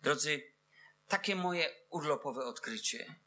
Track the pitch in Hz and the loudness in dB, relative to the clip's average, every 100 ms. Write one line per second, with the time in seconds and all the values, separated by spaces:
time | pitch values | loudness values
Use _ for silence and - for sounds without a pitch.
0 | - 147 151 147 - _ _ - - _ | 2 2 2 0 -4 _ _ -20 -20 _
1 | _ 196 208 190 180 175 160 - _ 165 | _ 0 2 2 2 2 0 -2 _ -4
2 | 151 143 143 123 123 113 - 113 - 117 | 2 0 0 -4 -4 -4 -6 -4 -2 -4
3 | - 151 | -8 -14